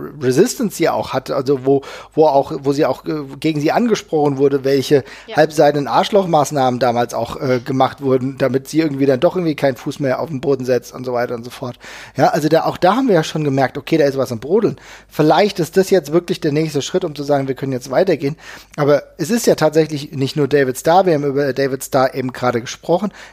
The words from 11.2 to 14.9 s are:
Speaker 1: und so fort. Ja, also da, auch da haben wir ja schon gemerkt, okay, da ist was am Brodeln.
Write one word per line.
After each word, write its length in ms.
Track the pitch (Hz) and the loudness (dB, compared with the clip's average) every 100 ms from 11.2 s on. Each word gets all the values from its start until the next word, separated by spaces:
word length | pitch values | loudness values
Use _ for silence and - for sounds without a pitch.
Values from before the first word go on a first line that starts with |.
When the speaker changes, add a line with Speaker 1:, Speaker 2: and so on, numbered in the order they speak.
| 123 | -4
Speaker 1:
und 80 | 123 | -6
so 80 | 120 | -12
fort. 300 | - 143 - - - - - | -12 -12 -12 -16 -20 -12 0
Ja, 120 | 160 | 2
also 200 | 175 147 | 2 2
da, 140 | 156 - | 2 0
auch 100 | - | 0
da 180 | 175 | 2
haben 140 | 214 269 | 2 2
wir 80 | 180 | 2
ja 80 | |
schon 180 | 156 160 | 0 -2
gemerkt, 340 | 147 135 170 - | -2 0 0 -2
okay, 220 | - 160 | -2 2
da 60 | |
ist 120 | 143 135 | 2 0
was 140 | 120 | -4
am 80 | 117 | -6
Brodeln. 380 | 131 202 208 - - | 0 0 0 -2 -14